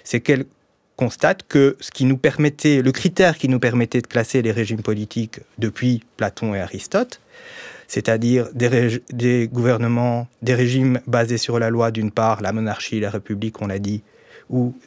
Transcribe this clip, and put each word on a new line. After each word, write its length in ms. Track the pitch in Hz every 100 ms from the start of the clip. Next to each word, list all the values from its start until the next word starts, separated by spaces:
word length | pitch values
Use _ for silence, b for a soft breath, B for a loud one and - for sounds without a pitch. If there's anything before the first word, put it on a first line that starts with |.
c'est 160 | - 120
qu'elle 260 | - 135 139 _ _ _ _ -
constate 460 | 123 - 151 190 -
que 280 | 147 139 135
ce 100 | -
qui 140 | -
nous 140 | 131 135
permettait, 640 | 151 131 151 147 151 143
le 100 | 127
critère 440 | 131 - - 185 151
qui 120 | 131
nous 100 | 127
permettait 440 | 120 117 117 127
de 40 | 120
classer 360 | 123 113 131
les 100 | 113
régimes 300 | 107 107 110
politiques 580 | 110 107 107 - 113 - - -
depuis 460 | 110 - 123 120 - -
Platon 380 | 104 - 113
et 60 | 98
Aristote, 600 | 90 95 - 196 247 - B B B B B B -
c'est-à-dire 600 | - - 113 117 127 117
des 160 | 120 120
rég-, 340 | 123 120 120 -
des 380 | 123 123 123 117
gouvernements, 760 | 123 120 117 117 120 123 120 120 _
des 120 | 117
régimes 460 | 123 123 131 131 123 -
basés 320 | 120 117 117
sur 200 | - 117
la 120 | 113
loi 200 | 117 113
d'une 200 | 110 107
part, 300 | - 113 107
la 120 | 98
monarchie, 480 | 110 110 104 - 110
la 100 | 101
république, 500 | 104 - 104 110 -
on 40 | 104
l'a 120 | 98
dit, 240 | 101 104 b b b b -
ou 240 | 127 123 -